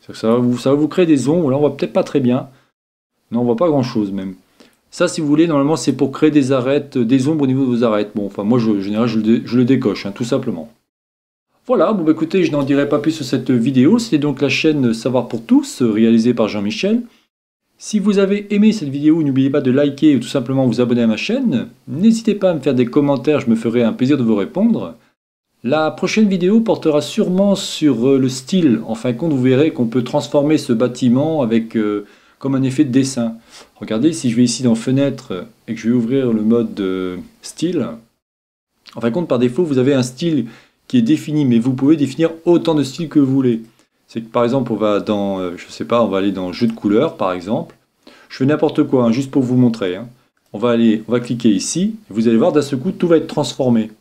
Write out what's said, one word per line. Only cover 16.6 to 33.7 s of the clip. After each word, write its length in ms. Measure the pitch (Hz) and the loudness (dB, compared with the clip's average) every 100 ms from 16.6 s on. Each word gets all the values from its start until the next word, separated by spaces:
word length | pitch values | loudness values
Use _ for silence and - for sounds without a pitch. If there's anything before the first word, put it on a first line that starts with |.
| 101 107 190 226 240 _ _ _ _ _ _ _ | -6 -4 -2 -2 -4 _ _ _ _ _ _ _
Si 140 | - 214 | -6 -2
vous 220 | 196 196 | 0 2
avez 340 | 196 202 202 | 2 0 -2
aimé 200 | 208 214 | 2 4
cette 160 | - 147 | 2 -4
vidéo, 340 | 139 151 165 | 0 2 2
n'oubliez 260 | 147 135 135 | 2 2 2
pas 120 | 143 | 2
de 100 | 131 | 2
liker 440 | 127 147 139 156 135 | 2 2 2 2 2
ou 40 | |
tout 80 | - | 0
simplement 400 | 143 127 135 131 | -4 -2 0 0
vous 140 | 117 | 2
abonner 200 | 120 120 | 0 2
à 60 | 117 | 2
ma 100 | 110 | 0
chaîne. 520 | - 233 254 127 - - - | -2 -2 0 -2 -4 -14 -12
N'hésitez 480 | 131 214 220 - 202 | 0 2 2 0 0
pas 160 | 185 | 0
à 20 | |
me 60 | 165 | 0
faire 160 | 131 127 | 0 0
des 100 | 120 | 2
commentaires, 540 | 147 143 139 135 147 | 2 2 0 0 0
je 100 | 117 | 2
me 60 | 113 | 0
ferai 260 | 117 117 | 0 0
un 100 | 113 | 0
plaisir 280 | 110 127 143 | 0 0 2
de 40 | |
vous 120 | 117 107 | 2 0
répondre. 600 | 95 175 226 175 92 80 _ _ _ _ _ _ | -2 0 0 0 -4 -14 _ _ _ _ _ _
La 260 | 117 147 156 | -2 0 0
prochaine 400 | 147 180 - 214 | -2 -2 2 2
vidéo 320 | 190 175 220 | 2 2 2
portera 400 | 226 151 165 147 | 2 0 2 0
sûrement 540 | 147 - 180 180 202 196 | 0 -4 -2 2 2 0
sur, 520 | - - 156 117 123 | -2 -2 0 2 2
euh, 120 | 139 | 2
le 100 | 131 | 2
style. 520 | 123 - 190 160 110 - | -2 -2 2 4 2 -2
En 80 | |
fin 200 | 110 127 | -6 -4
de 40 | 123 | -4
compte, 140 | 170 | -2
vous 100 | 139 | 0
verrez 300 | 127 127 156 | 2 4 2
qu'on 160 | 160 117 | 0 -2
peut 160 | 127 | -2
transformer 560 | - 147 139 147 143 156 | -2 -4 0 0 2 0
ce 140 | - | 0
bâtiment 680 | 117 123 123 127 123 151 160 | 0 0 0 2 2 0 -2
avec, 340 | 120 113 113 113 | 0 0 0 -4
euh, 300 | 104 104 101 _ _ _ | -2 -4 -8 _ _ _
comme 160 | 135 | -4
un 80 | 135 | -2
effet 220 | 131 131 | -2 0
de 80 | 147 | 0
dessin. 460 | 123 135 131 117 113 _ - - | 2 0 -2 -6 -6 _ -20 -20